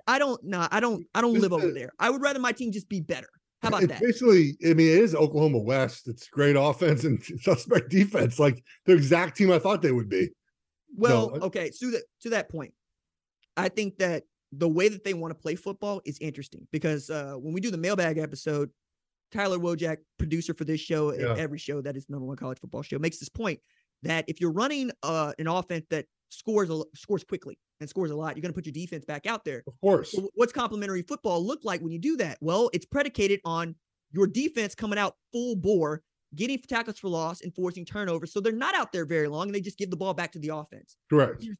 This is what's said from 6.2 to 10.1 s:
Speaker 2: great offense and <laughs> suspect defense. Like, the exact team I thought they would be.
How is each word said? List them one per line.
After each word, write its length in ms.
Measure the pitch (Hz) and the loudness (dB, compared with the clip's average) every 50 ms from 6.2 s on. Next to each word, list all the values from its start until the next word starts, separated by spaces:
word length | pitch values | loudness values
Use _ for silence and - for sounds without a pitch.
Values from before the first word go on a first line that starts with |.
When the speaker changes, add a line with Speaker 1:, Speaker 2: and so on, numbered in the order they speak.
| - - | -14 -10
Speaker 2:
great 280 | - 143 143 143 143 | 0 4 4 6 6
offense 480 | 139 139 151 135 - 180 156 151 117 139 | 6 6 4 2 2 4 4 4 4 4
and 180 | 156 117 - - | 2 0 0 -2
<laughs> 180 | - 165 - - | -6 -12 -2 2
suspect 480 | 196 170 - - - 240 185 - - | 2 2 2 4 4 2 2 4 4
defense. 480 | 175 190 202 196 208 180 - 120 120 - | 4 4 4 6 4 2 0 0 2 4
Like, 260 | 147 143 117 - _ _ - _ - | 4 4 4 0 _ _ -20 _ 6
the 80 | 180 185 | 6 6
exact 420 | 160 139 131 170 170 180 160 - | 8 8 6 4 4 4 0 0
team 160 | - 202 185 180 | 2 4 6 6
I 60 | 151 | 4
thought 240 | - 190 208 175 165 | 4 2 0 2 2
they 100 | 143 127 | 2 2
would 160 | 120 107 | 2 0
be. 220 | 101 | 0